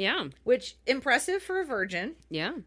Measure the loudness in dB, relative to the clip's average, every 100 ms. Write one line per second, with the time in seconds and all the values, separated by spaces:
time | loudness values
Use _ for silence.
0 | 0 0 -2 -4 2 2 2 -8 -2 0
1 | 4 2 2 -2 -2 -2 0 -2 -2 -2
2 | -4 -8 -8 -4 -4 -6